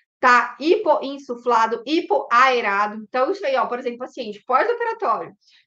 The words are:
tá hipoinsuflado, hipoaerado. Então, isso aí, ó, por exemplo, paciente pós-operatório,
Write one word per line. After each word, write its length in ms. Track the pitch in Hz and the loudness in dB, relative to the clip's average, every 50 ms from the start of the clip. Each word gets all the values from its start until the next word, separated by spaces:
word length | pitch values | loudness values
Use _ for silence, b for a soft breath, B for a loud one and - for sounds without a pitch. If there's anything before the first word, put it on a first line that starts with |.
| B _ _ _ | B _ _ _
tá 380 | 269 247 247 240 233 - - - | 4 6 6 6 4 0 -6 -4
hipoinsuflado, 1200 | 269 330 403 427 - 311 285 - - 269 285 277 277 - 240 240 240 247 233 226 226 220 233 226 - | 2 2 2 2 4 2 0 0 0 -6 -10 -12 -10 -12 -12 -6 -2 0 2 2 2 0 -2 -6 -4
hipoaerado. 1120 | 269 311 349 349 - - - - - 233 240 262 269 254 240 233 202 196 202 208 208 208 | -2 -2 -2 0 0 -2 -2 0 2 4 4 4 4 4 2 0 0 0 0 -2 -2 -4
Então, 360 | 220 214 - - 254 254 320 | -10 -12 -6 -2 -2 0 0
isso 140 | 392 - - | -2 -4 -2
aí, 100 | 277 262 | -2 0
ó, 100 | 240 214 | 0 0
por 100 | - 240 | -2 -4
exemplo, 220 | 240 - 240 240 240 | -6 -6 -8 -8 -8
paciente 440 | 254 - - 285 233 208 196 - _ | -12 -12 -12 -12 -12 -10 -12 -14 _
pós-operatório, 880 | - 240 262 - 466 480 466 480 453 453 440 392 240 214 185 165 - - _ b b b b b | 0 0 2 2 0 -2 -2 -4 -6 -4 -4 -2 -2 -2 -4 -6 -12 -16 _ b b b b b